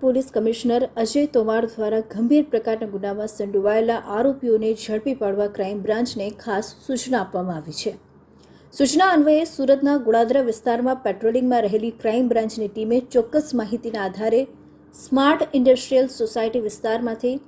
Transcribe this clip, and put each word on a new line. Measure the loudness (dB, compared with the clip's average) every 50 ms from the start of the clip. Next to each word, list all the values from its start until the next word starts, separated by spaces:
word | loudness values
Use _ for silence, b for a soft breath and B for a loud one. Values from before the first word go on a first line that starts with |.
પોલીસ | 0 0 2 0 -2 -2
કમિશનર | -2 -2 0 0 -2 -2 0 0 0 0 0 -2 -2
અજય | -4 -2 0 0 0 0
તોમાર | 2 2 0 2 2 0 0 -2
દ્વારા | -4 -4 -4 -4 -2 -2 -2
ગંભીર | -4 -4 -6 -2 0 4 4 4 2
પ્રકારના | 2 -2 -2 -2 -2 -4 -4 -6 -8
ગુનામાં | -8 -6 -6 -6 -6 -6 -8 -8
સંડોવાયેલા | -6 -8 -6 -2 0 0 2 2 2 2 2 0 0 -2 -4 -6 -2
આરોપીઓને | 0 0 0 0 0 0 0 2 2 2 0
ઝડપી | -2 -4 -4 -6 -6 -4 -2 -4 -4
પાડવા | -2 -2 -2 0 0 -2
ક્રાઇમ | -2 -2 -4 -6 -6 -6 -6
બ્રાન્ચને | -2 -2 0 0 -2 -4 -4 -6 -8 -8
ખાસ | -10 -10 -6 -4 -4 -4 -4 -6 -12 -14
સૂચના | -8 -6 -6 -6 -4 -2 -2 -2
આપવામાં | -2 -2 -6 -6 -6 -4 -6 -8
આવી | -10 -10 -10 -8
છે. | -8 -8 -8 -10 _ _ _ -20 _ _ _ b b b b b b b
સૂચના | b 0 2 2 4 4 4 6
અન્વયે | 6 4 6 6 4 4 2 0 -4
સુરતના | -2 4 4 4 4 4 2 2
ગોળાદરા | 2 2 2 4 4 4 4 2 2 2 0
વિસ્તારમાં | -2 -2 -2 -2 0 0 0 -2 -2 -2
પેટ્રોલિંગમાં | -2 -4 -4 -2 -2 0 0 2 2 2 2 2 2 2
રહેલી | 0 -2 -2 -4
ક્રાઇમ | -8 -4 -4 0 0 2 2 2 2
બ્રાન્ચની | 0 0 -2 -4 -6 -6 -6
ટીમે | -6 -4 -2 0 0 0 0 2
ચોક્કસ | 0 0 0 2 0 -2 0 0 -2
માહિતીના | -4 -2 -2 -6 -6 -6 -6 -6 -6 -6
આધારે | -6 -6 -2 -2 2 2 2 0 -2 -8 -20 -20 -20 -20 -20 -20 -20 -18
સ્માર્ટ | -14 -6 0 2 4 6 4 4 4 0 0 2 4
ઇન્ડસ્ટ્રીયલ | 6 6 6 4 4 2 2 2 2 2 -2 -4
સોસાયટી | -4 -4 -2 -2 -2 -2 -2 -2 -4 -4
વિસ્તારમાંથી | -8 -6 -4 -2 -2 -2 -2 -4 -6 -4 -4 -4 -4 -4 -8